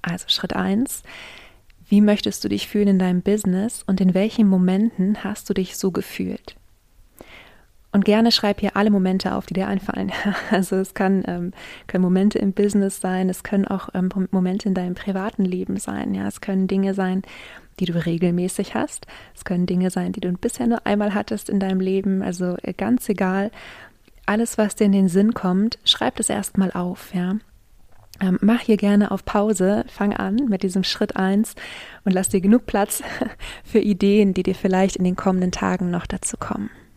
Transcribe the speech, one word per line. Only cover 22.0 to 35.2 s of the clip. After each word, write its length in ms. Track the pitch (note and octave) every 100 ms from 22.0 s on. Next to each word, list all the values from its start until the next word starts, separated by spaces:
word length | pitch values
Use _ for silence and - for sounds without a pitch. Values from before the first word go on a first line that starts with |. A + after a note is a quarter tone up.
| F#3+ F#3+
Also, 360 | G3 F3+ F3+ F3+
äh, 120 | -
ganz 360 | - G3 B3 -
egal. 420 | F#3+ F#3 F#3+ G#3 - - - - _ _ - -
Alles, 320 | G#3 A#3 -
was 180 | G#3+ -
dir 100 | G#3
in 60 |
den 160 | G3 F#3+
Sinn 260 | F#3 G#3
kommt, 460 | A#3 F#3 F#3 A3 -
schreib 340 | - - C4 -
das 120 | -
erstmal 420 | G#3+ G3+ - F#3+
auf, 420 | F3+ F3+ F#3+ - F3+
ja. 220 | F3+ G#3+ - - _ - - - - -
Ähm, 160 | F#3+ F#3
mach 180 | G3+ A#3+
hier 180 | - G#3+
gerne 340 | G3+ G#3 G#3
auf 120 | G3
Pause, 640 | - G#3 G#3 G#3 F#3 G#3+ -
fang 260 | - G3+
an 220 | - F#3+ G#3+ C4+
mit 120 | F#3+
diesem 220 | G3 F#3+
Schritt 320 | F#3 - G#3 -
eins 400 | F#3+ G3 A3+ - - - - -
und 80 | -
lass 180 | F#3 F#3+
dir 120 | G3
genug 240 | F#3 A#3+ -
Platz 360 | G#3 G3+ - - - A3
<laughs> 300 | - - -
für 160 | - A3+
Ideen, 540 | G#3 F#3 G3+ G#3 G3+
die 100 | F#3
dir 120 | F#3 F#3+
vielleicht 420 | G3 F#3 G3 -
in 80 | F3+
den 100 |
kommenden 360 | F#3